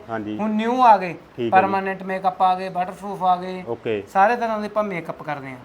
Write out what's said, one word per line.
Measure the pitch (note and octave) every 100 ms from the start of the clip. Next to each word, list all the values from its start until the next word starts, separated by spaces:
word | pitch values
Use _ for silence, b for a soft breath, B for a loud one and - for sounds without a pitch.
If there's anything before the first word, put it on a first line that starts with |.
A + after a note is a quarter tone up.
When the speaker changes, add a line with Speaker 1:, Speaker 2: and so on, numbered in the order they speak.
| -
Speaker 1:
ਹਾਂਜੀ। | A2+ G#2 G#2+
Speaker 2:
ਹੁਣ | G#3+
ਨਿਊ | G#3+ A3+ B3+
ਆ | B3 G3+
ਗਏ। | F3+
Speaker 1:
ਠੀਕ | D3+ - -
ਆ |
ਜੀ। | -
Speaker 2:
ਪਰਮਾਨੈਂਟ | F#3+ F#3+ G3 F#3+ F#3+
ਮੇਕਅਪ | F#3+ F#3+ F#3 F#3
ਆ | F#3
ਗਏ, | F#3 F#3+
ਵਾਟਰਪ੍ਰੂਫ | F3 F3+ F3+ G3+ F3+
ਆ | F3+ F3+
ਗਏ। | F#3 F#3 A#2
Speaker 1:
ਓਕੇ। | A#2 A#2+ G#2+ G2
Speaker 2:
ਸਾਰੇ | F#3+ G3+ A#3+
ਤਰ੍ਹਾਂ | A#3 G#3+
ਦੇ | G#3
ਆਪਾਂ | G#3+
ਮੇਕਅਪ | G#3 F3 E3 D#3
ਕਰਦੇ | D3+ C#3+ C3+
ਹਾਂ। | B2+